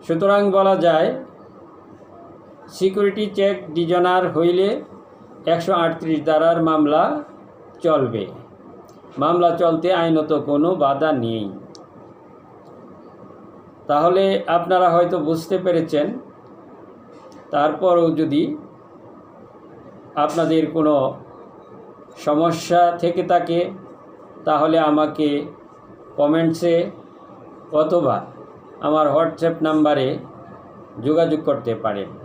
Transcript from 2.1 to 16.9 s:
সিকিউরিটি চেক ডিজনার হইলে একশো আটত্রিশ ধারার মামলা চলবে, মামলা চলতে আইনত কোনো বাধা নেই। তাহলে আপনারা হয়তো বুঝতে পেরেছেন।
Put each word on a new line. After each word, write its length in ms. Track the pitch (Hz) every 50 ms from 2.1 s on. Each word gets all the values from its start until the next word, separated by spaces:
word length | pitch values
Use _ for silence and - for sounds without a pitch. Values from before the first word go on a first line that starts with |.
| - - - - - - - - - - - - -
সিকিউরিটি 480 | - 185 190 190 208 202 202 190 208 214 202 196 -
চেক 180 | 196 196 202 185 180 165 151
ডিজনার 460 | 165 170 165 180 180 175 180 180 185 180 170 -
হইলে 340 | 151 170 175 180 180 190 202 233 294 - - - - - - - - - - - - - - 165
একশো 200 | 170 165 - 190 175 170
আটত্রিশ 360 | 165 160 - - 160 160 147 143 160
ধারার 300 | 156 151 160 165 170 165 165 160
মামলা 340 | 160 156 151 143 147 156 180 240 294 302 - - - - - - - - - - - - -
চলবে, 400 | 170 156 147 135 120 110 110 98 - - - - - - - - - - - - - - - - - - - 143
মামলা 280 | 151 170 175 175 170 165 170 175
চলতে 260 | 165 165 160 160 180 185 175
আইনত 300 | 165 165 160 156 151 151 160 147 - 147
কোনো 200 | 143 143 151 170 185 170 147
বাধা 280 | 135 139 135 151 156 151 131 117
নেই। 200 | 113 113 110 104 98 92 95 - - - - - - - - - - - - - - - - - - - - - - - - - - - - - - - - - - - - - - - - - - - - -
তাহলে 380 | - 147 147 156 175 185 190 196 196 196 - - - 165
আপনারা 320 | 175 - - 185 180 180 175 165
হয়তো 220 | 170 175 165 185 175 151 151
বুঝতে 280 | 165 160 - - 196 180 175
পেরেছেন। 420 | 185 175 165 160 160 - 190 - 190 233 254 - - - - - - - - - - - - - -